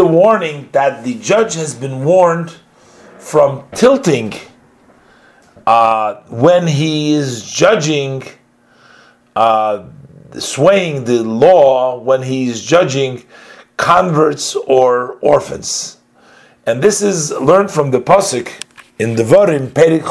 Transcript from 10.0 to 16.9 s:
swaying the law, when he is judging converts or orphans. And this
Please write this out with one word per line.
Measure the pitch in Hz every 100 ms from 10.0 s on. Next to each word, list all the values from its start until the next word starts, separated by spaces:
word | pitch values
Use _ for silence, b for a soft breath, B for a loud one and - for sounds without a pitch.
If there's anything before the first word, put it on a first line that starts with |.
| - - - -
swaying | - 131 170 196 170 139
the | 120 120
law, | 110 113 165 175 135 131 127 123
when | 120 131
he | 127 131 127
is | 110
judging | 101 170 160 135 131 123 - B B B B -
converts | - 175 185 151 156 143 - 403 - 131
or | 127 123 123 - -
orphans. | 139 - - - - - - _ _ b b b b -
And | 131
this | 202